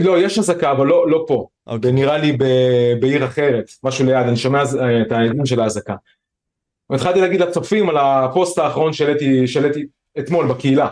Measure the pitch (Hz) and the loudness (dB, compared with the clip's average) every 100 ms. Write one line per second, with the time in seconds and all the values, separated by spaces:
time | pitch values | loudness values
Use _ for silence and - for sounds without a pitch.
0 | 180 175 196 220 175 170 151 135 139 175 | 2 2 2 0 -2 0 0 0 2 2
1 | 165 160 160 127 - _ - 117 123 131 | 2 0 0 -4 -4 _ -10 -4 0 2
2 | 135 151 151 131 135 127 127 123 120 120 | 2 2 0 0 2 2 2 2 2 0
3 | 131 139 127 135 143 117 - - 131 127 | 0 0 -2 -2 0 0 -4 -8 -6 -2
4 | 131 131 120 117 131 143 135 127 127 117 | 0 2 0 0 0 0 0 -2 0 0
5 | 110 117 113 131 131 120 110 104 - 98 | 0 0 0 0 -2 0 -2 -4 -8 -12
6 | _ _ _ _ _ _ _ _ - 135 | _ _ _ _ _ _ _ _ -6 -4
7 | 180 185 185 185 175 170 - 214 190 151 | 0 2 2 0 0 -2 -4 -2 0 2
8 | 139 135 131 175 175 175 147 143 156 156 | 2 2 0 0 -2 -2 -2 0 -2 0
9 | 147 147 139 131 127 143 147 147 143 _ | -2 0 2 2 2 0 -2 -2 -8 _
10 | _ - 131 170 135 127 139 135 156 | _ -12 -2 0 0 -2 0 0 0